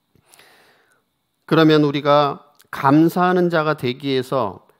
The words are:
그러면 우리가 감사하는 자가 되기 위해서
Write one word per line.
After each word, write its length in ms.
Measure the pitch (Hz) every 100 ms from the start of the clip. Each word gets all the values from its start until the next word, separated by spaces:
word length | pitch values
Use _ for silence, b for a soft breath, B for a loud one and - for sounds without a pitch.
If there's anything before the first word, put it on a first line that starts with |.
| _ _ b b b b b b b b b _ _ _ -
그러면 380 | 220 156 156
우리가 680 | 147 143 143 147 143 175 _ _ _
감사하는 800 | - 135 147 165 202 180 185 175
자가 280 | 165 156 151
되기 300 | 127 127 139
위해서 600 | 131 123 139 107 92 _ _